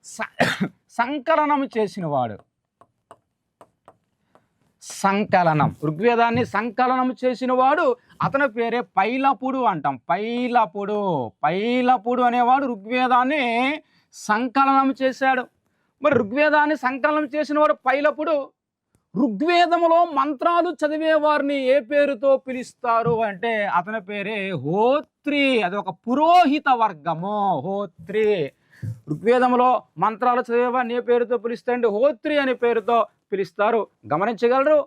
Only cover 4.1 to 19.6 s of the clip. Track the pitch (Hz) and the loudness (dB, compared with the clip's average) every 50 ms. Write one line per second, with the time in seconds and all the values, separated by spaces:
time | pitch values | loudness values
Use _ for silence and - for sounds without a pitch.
4.1 | _ _ _ _ _ _ _ _ _ _ _ _ _ _ - - - - - 196 | _ _ _ _ _ _ _ _ _ _ _ _ _ _ -20 -16 -14 -2 -2 0
5.1 | 196 202 208 - - 185 180 165 156 151 139 156 - _ - 151 156 156 202 240 | 0 0 -2 2 2 4 4 4 2 2 0 0 -2 _ -6 -6 -6 0 0 2
6.1 | 240 226 233 233 226 247 240 - - 196 214 240 202 - 254 247 254 254 254 254 | 2 4 2 2 2 -2 -2 -2 -2 -4 -4 -4 -2 -2 0 0 0 0 -2 -4
7.1 | 247 - - 254 254 202 254 247 254 254 254 262 285 330 339 269 240 _ _ _ | -4 -2 -2 -4 -2 -2 -2 -2 2 2 4 4 4 2 2 0 0 _ _ _
8.1 | - _ 156 190 170 269 285 269 208 240 233 208 220 247 240 _ _ - 190 220 | -10 _ -6 -2 0 0 -2 -2 -2 -2 -4 -2 -2 -4 -6 _ _ -2 0 0
9.1 | 247 262 269 269 269 - 262 262 262 262 240 226 190 156 139 143 135 123 _ - | -2 0 0 0 0 0 -4 -6 -4 0 0 0 0 0 -2 -4 -4 -4 _ -4
10.1 | 170 190 208 226 240 240 247 247 240 240 220 - _ 202 202 196 208 208 202 196 | -2 -2 -2 -4 -4 -4 -4 0 2 2 0 0 _ -8 -6 -4 -4 -2 -2 -2
11.1 | 170 143 123 110 _ _ - 151 170 190 208 233 247 254 247 247 254 240 196 240 | -2 -2 -4 -6 _ _ -2 -2 -2 0 -2 0 0 0 2 2 2 2 0 -2
12.1 | 247 240 247 240 240 247 247 233 254 277 277 269 240 202 190 220 247 254 254 247 | 0 2 2 2 2 2 2 4 2 2 2 -2 -6 -8 -8 -4 -2 -2 2 2
13.1 | 247 247 247 262 302 302 262 240 226 233 254 262 302 294 _ _ _ _ _ _ | 4 2 2 2 0 -2 -2 -2 0 0 0 -2 -2 -6 _ _ _ _ _ _
14.1 | _ - - - 214 214 247 262 214 269 269 269 277 269 269 269 269 - 269 262 | _ -18 -4 -2 -2 -2 -2 -2 0 2 2 4 4 4 2 2 0 0 -2 -2
15.1 | 247 - 269 262 262 254 240 - _ _ _ _ _ _ _ _ _ _ - 294 | -2 0 0 0 0 0 -2 -8 _ _ _ _ _ _ _ _ _ _ 2 2
16.1 | 277 240 208 196 220 285 294 302 294 302 294 294 311 285 - 254 269 269 233 294 | 4 4 2 0 0 2 2 2 4 2 2 2 0 -2 -2 -4 -4 0 -2 0
17.1 | 302 302 302 254 254 302 302 - 294 294 302 302 294 - _ 254 262 285 294 302 | 0 0 -2 -2 -4 -4 -4 -2 0 2 2 2 2 0 _ 0 0 2 2 0
18.1 | 285 294 311 339 320 285 269 - _ _ _ _ _ _ _ _ _ _ _ _ | 0 0 -2 -2 -2 -2 -2 -6 _ _ _ _ _ _ _ _ _ _ _ _
19.1 | _ 180 262 262 208 190 269 330 349 339 | _ -2 -2 -2 -2 -2 0 2 4 2